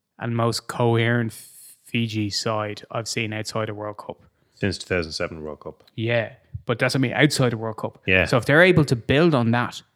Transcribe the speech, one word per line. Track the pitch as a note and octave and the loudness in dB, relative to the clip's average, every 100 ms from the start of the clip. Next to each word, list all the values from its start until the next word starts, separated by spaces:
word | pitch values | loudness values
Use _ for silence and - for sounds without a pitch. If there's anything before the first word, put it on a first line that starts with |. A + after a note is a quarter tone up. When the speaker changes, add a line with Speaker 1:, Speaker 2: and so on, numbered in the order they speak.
| _ - | _ -10
Speaker 1:
and | A#2 A#2 | -4 0
most | A#2 A2+ - | 0 -2 -6
coherent | - A#2+ A2+ A#2 A#2+ A2+ | 0 2 4 2 2 0
Fiji | - - - - - _ A#2+ A#2 A2 G#2 | -6 -20 -20 -20 -20 _ -4 -2 -2 -4
side | - A2+ G#2+ G#2+ G#2 - | -2 -2 -2 -4 -8 -10
I've | A#2+ A2 | -8 -6
seen | B2+ A2 | -4 -4
outside | G#2+ G#2+ A2+ A2 | -6 -6 -6 -6
the | |
World | G#2 G#2 - | -6 -10 -12
Cup. | - - _ _ _ - | -14 -16 _ _ _ -4
Speaker 2:
Since | G2+ - | -2 -2
two | - | -2
thousand | F#2 D#2 | -2 -2
seven | - E2+ D#2+ | -6 -8 -8
World | D2+ C#2+ | -12 -12
Cup. | D#2+ - _ - | -16 -18 _ -6
Speaker 1:
Yeah, | A2+ A#2+ G#2+ - _ - - | -2 -2 -2 -10 _ -10 -4
but | A#2+ | 0
that's | B2+ C3 | 0 0
what | |
I | |
mean, | B2 | 0
outside | G#2 D3 - B2 | 2 2 2 0
the | A2+ | 0
World | A2 - | -6 -6
Cup. | A2+ - - | -8 -6 2
Speaker 2:
Yeah. | F#2 E2 | 4 4
Speaker 1:
So | B2 | 2
if | - | 4
they're | D3+ | 6
able | F#3 D#3+ C#3+ | 6 6 4
to | A#2+ | 0
build | - C3+ F3 C#3 | 2 4 4 4
on | A2+ | 2
that | A#2+ A#2+ - - | 0 -2 -8 -18